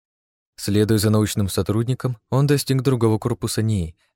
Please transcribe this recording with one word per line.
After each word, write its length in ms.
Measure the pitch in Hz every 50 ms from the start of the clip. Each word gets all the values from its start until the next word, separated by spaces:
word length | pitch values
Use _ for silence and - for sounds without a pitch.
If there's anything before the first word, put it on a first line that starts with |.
| _ _ _ _ _ _ _ _ _ _ _ -
Следуя 380 | - 101 98 104 107 104 113 104
за 140 | 101 107
научным 380 | 107 107 107 101 - 107 101 92
сотрудником, 680 | - 104 92 - 104 110 117 117 127 - - 127 120 - _ -
он 160 | 120 131 143 139
достиг 340 | 147 139 - - 131 131
другого 380 | 120 139 131 117 117 113 110 104
корпуса 420 | - 120 117 - - 110 - 113
нии, 340 | 107 113 110 98 82 80 - _ _ _ _